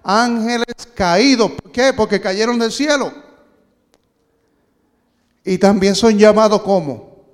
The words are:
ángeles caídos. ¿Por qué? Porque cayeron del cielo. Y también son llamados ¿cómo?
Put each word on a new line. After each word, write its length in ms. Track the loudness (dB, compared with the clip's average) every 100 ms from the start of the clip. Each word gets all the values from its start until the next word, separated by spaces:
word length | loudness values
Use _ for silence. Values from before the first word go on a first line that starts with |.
ángeles 840 | -2 -2 0 -4 -4 -4 -6 -12 -18
caídos. 560 | -4 0 2 2 2 0
¿Por 180 | -4 -10
qué? 220 | -2 -2
Porque 280 | 0 -2 -2
cayeron 360 | -4 -4 -4 -2
del 140 | -4
cielo. 400 | -4 -2 -2 -4 -10 -20 _ _ _ _ _ _ _ _ _ _ _ _ _ _ _ _ _ _ _ _ _
Y 140 | -6 0
también 360 | 2 4 0
son 240 | 2 2 6
llamados 440 | 4 6 2 2
¿cómo? 640 | 0 -2 -2 -10 -16 -20 _